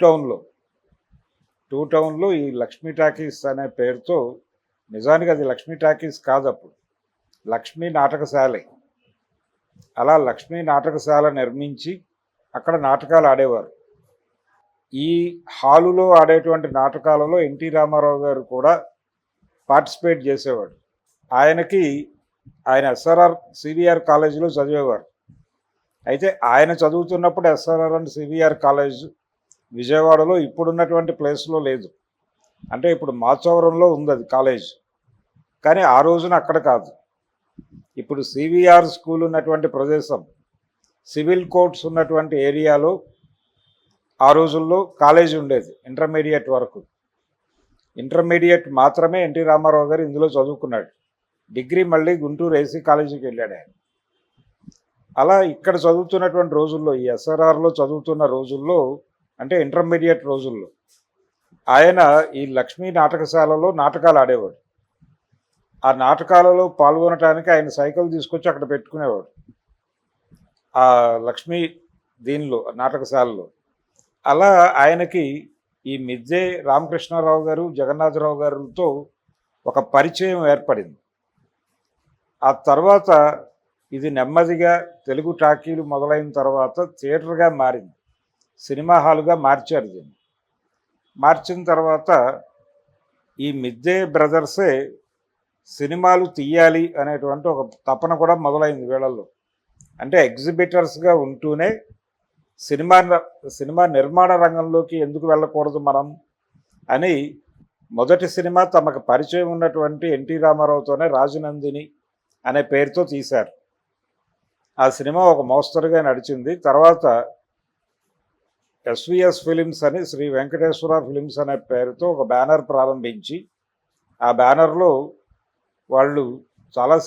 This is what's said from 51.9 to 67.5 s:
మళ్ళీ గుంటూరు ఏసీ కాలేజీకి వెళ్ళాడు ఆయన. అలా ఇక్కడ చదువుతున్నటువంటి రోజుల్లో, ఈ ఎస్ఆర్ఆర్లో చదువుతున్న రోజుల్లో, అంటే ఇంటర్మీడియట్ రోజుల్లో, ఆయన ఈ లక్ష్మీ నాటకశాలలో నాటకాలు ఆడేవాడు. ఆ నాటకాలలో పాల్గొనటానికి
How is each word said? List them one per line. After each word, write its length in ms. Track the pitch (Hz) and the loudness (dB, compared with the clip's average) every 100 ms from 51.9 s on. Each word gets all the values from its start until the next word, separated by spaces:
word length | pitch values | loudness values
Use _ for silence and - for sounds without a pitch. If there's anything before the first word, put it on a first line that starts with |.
మళ్ళీ 200 | 160 160 170 | 0 0 -2
గుంటూరు 320 | 147 151 170 151 | -4 -4 0 0
ఏసీ 180 | 143 151 156 | -2 -2 0
కాలేజీకి 380 | 151 147 143 127 | 2 0 -8 -10
వెళ్ళాడు 260 | 117 110 87 | -8 -10 -12
ఆయన. 120 | - _ _ _ _ _ _ _ _ _ _ _ _ _ _ - | -20 _ _ _ _ _ _ _ _ _ _ _ _ _ _ -2
అలా 160 | 156 196 185 | 2 4 2
ఇక్కడ 200 | 147 190 175 | -2 -2 0
చదువుతున్నటువంటి 680 | 165 175 175 190 180 180 170 147 | 2 0 -2 -2 -2 -2 -2 -2
రోజుల్లో, 320 | 156 156 151 131 | -2 -4 -4 -2
ఈ 20 | 123 | -4
ఎస్ఆర్ఆర్లో 560 | 117 - 156 160 156 165 165 | -6 -4 2 2 2 0 0
చదువుతున్న 460 | 139 151 156 156 143 | -4 -4 -6 -2 -2
రోజుల్లో, 440 | 131 131 135 147 175 131 143 _ _ _ - | -2 -8 -8 -2 -2 -2 -6 _ _ _ -14
అంటే 160 | 135 180 | -4 -2
ఇంటర్మీడియట్ 580 | 139 156 170 170 165 160 139 | -2 -2 -2 0 0 0 -2
రోజుల్లో, 380 | 135 131 110 92 _ _ _ _ _ _ _ _ _ - 131 | -8 -8 -12 -14 _ _ _ _ _ _ _ _ _ 2 6
ఆయన 240 | 170 185 151 147 156 135 | 6 6 6 6 2 -4
ఈ 40 | 139 127 | -6 -4
లక్ష్మీ 320 | 123 - 185 170 | -4 -8 -4 0
నాటకశాలలో 720 | 151 165 156 160 156 156 180 165 | 0 0 -2 0 0 0 -2 0
నాటకాలు 400 | 143 147 165 147 | -2 2 4 4
ఆడేవాడు. 360 | 127 120 95 - _ _ _ _ _ _ _ _ _ _ _ _ 131 | 4 0 -4 -12 _ _ _ _ _ _ _ _ _ _ _ _ 0
ఆ 40 | 131 | 2
నాటకాలలో 600 | 131 156 165 180 180 180 180 170 | 2 0 4 6 6 4 2 2
పాల్గొనటానికి 720 | 147 160 170 165 160 160 170 | 2 4 0 2 2 2 2